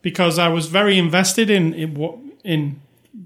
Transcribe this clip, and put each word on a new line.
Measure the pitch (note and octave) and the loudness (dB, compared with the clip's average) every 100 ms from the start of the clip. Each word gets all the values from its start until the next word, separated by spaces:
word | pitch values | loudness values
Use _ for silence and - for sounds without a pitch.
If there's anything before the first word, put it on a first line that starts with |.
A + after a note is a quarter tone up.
because | F3 - E3+ E3 | -8 0 0 2
I | E3+ | 0
was | E3 D#3 | 0 0
very | F#3+ G#3 F#3+ | 0 2 4
invested | E3+ F3+ F#3 - G#3+ | 2 2 0 0 2
in, | G3+ D#3+ | 2 2
in, | E3 D#3 C#3+ | -2 -6 -6
what, | E3 A3 C#4 - | -8 -8 -18 -14
in | G3+ D#3 D3 C#3 _ _ _ A3+ | -4 -2 -2 -8 _ _ _ -20